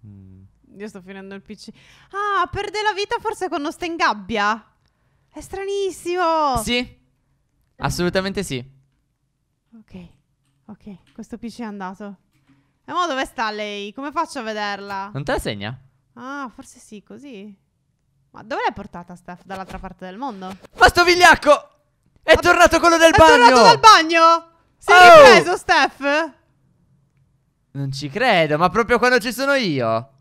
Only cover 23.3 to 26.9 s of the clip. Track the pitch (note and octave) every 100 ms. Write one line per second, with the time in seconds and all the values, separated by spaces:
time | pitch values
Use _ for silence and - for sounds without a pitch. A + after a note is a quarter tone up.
23.3 | D4+ A#4+ B3+ - A#4 A4 G4+ D#4+ E4 E4
24.3 | E4+ E4 _ _ _ - F4 F4+ E4 C5
25.3 | F4+ E4 F#4 - E4 C4+ - C#4 D4 D#4+
26.3 | _ _ _ _ _ _